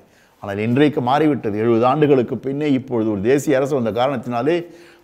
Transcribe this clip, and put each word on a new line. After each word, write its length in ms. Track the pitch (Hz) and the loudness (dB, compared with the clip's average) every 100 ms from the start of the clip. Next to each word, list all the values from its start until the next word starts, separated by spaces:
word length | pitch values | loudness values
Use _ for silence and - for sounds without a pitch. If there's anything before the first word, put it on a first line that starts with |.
| _ _ _ _ | _ _ _ _
ஆனால் 180 | 101 101 | -8 -4
இன்றைக்கு 420 | 113 123 147 139 | 0 4 2 2
மாறிவிட்டது. 580 | 123 147 151 131 117 104 | 0 2 2 0 -2 -2
எழுபது 280 | 113 113 123 | 2 2 2
ஆண்டுகளுக்கு 500 | 147 147 139 113 117 | 4 4 4 2 -4
பின்னே 340 | 131 143 151 | -6 -4 -2
இப்பொழுது 380 | 131 123 120 110 | -2 -2 -4 -2
ஒரு 100 | 101 | -2
தேசிய 360 | 110 143 151 131 | 0 0 0 0
அரசு 240 | 139 143 | 0 -2
வந்த 120 | 113 | -2
காரணத்தினாலே, 760 | 104 131 131 120 120 135 175 117 - - - | -2 -2 -4 -6 -4 -2 -2 -4 -16 -20 -18